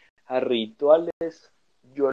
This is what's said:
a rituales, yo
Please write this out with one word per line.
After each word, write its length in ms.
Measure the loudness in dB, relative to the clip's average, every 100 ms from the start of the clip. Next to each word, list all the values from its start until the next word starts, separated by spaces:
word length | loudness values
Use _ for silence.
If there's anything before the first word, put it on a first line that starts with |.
| _ _ _
a 120 | -4
rituales, 1080 | -2 -2 -4 -4 2 4 2 -8 -10 -10 _ _ _ _ _
yo 180 | -4 -2